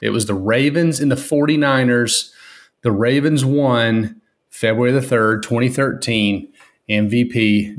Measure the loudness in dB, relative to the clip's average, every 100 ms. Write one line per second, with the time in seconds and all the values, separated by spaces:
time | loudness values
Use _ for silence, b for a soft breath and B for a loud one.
0 | -4 -2 -2 -4 0 0 2 2 0 0
1 | -2 -2 -2 -2 0 2 2 2 2 2
2 | 0 -2 -6 B B B B _ -2 0
3 | 2 2 2 0 0 2 2 2 2 0
4 | -2 -8 _ _ _ -4 -2 2 2 0
5 | 0 0 2 0 -2 -2 0 0 -4 -4
6 | -4 0 0 -2 -8 b b b -4 0
7 | 0 0 0 0 2 2 0